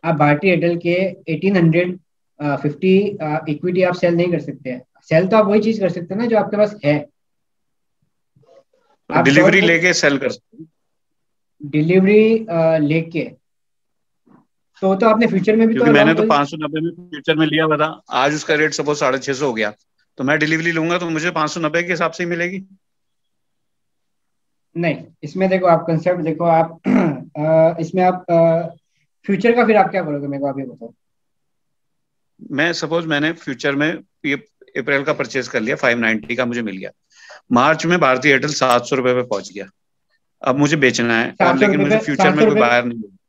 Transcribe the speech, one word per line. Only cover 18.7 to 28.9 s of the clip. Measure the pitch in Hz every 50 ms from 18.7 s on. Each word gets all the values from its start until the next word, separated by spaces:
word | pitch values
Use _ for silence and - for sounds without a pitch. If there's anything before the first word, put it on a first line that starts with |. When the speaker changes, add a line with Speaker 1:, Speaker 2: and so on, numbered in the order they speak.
Speaker 2:
suppose | 143 - 147 147 147
साढ़े | - 147 131 131 135
छह | 127 139
सौ | 139 127 151
हो | 139 117
गया, | 110 107 104 104 _ _ _ _ _ _ _ _
तो | - 135
मैं | 135 151 156
delivery | 151 151 160 160 160 165
लूंगा | 170 160 160 165 175 180
तो | 175 170
मुझे | 160 156 156 180
पाँच | 170 160 151 151
सौ | - 175
नब्बे | 160 151 151 170
के | 170 175
हिसाब | 185 160 170 160
से | 160 - 180
ही | 170
मिलेगी? | 175 170 170 175 190 190 190 _ - _ _ _ _ _ _ _ _ _ _ _ _ _ _ _ _ _ _ _ _ _ _ _ _ _ _ _ _ _ _ _ _ _ _ _ _ _ _ _ _
Speaker 1:
नहीं, | 170 170 165 139 - - - _ _
इसमें | - 147 - 190 190 185
देखो | 185 185 185
आप | 180 165 160 -
concept | - 165 160 - 180 180 175
देखो | 156 165 156 156 170
आप, | 170 165 160 160 165 - - _
<clears throat> | 202 - 202 185 160 143 131 - - _
अ, | 151 151 156 160 160 160 165 170 170
इसमें | 165 165 - 185
आप, | 185 185 180 180 - -
अ, | 170 165 165 165 165 165 170 165 - _ _ _